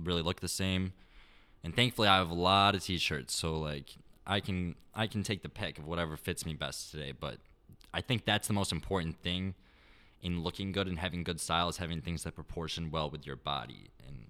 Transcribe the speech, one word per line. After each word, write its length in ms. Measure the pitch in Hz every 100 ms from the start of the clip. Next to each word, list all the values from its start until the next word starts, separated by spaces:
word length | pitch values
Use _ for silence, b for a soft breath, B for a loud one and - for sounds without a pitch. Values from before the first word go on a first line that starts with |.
really 180 | 82 85
look 160 | 80 95
the 80 | 87
same. 460 | - 95 92 92 b b b b b b b
And 100 | 85
thankfully, 320 | 117 123 - 104
I 120 | 95
have 120 | 85
a 40 |
lot 420 | 85 90 98 98 98
of 80 |
t-shirts, 500 | - 90 - 73 62
so, 240 | - 82 80
like, 380 | 78 71 69 - - -
I 140 | - 101
can, 380 | 98 90 87 - -
I 140 | - 110
can 160 | 104
take 180 | 95 101
the 60 | 78
pick 300 | - 92 -
of 80 | 76
whatever 300 | 85 82 76
fits 300 | - 85 82
me 80 |
best 380 | 76 69 - -
today. 200 | 78 69 67
But 200 | 71 58 - - - - -
I 80 | 85
think 240 | - 120
that's 220 | - 104 -
the 80 |
most 160 | 101 95
important 500 | 82 - 95 82 -
thing 340 | 87 90 95 - b b b b b b
in 220 | 90 87
looking 260 | 82 - 98
good 160 | 92 95
and 140 | 85
having 240 | 90 87
good 160 | 85 82
style 280 | - 82 87
is 100 | 82
having 220 | 85 82
things 220 | 82 82
that 140 | 82 82
proportion 560 | - 87 80 - 80
well 180 | 80 76
with 160 | 73 67
your 100 | 67
body. 540 | 73 69 58 50 50 - 64
And 200 | 65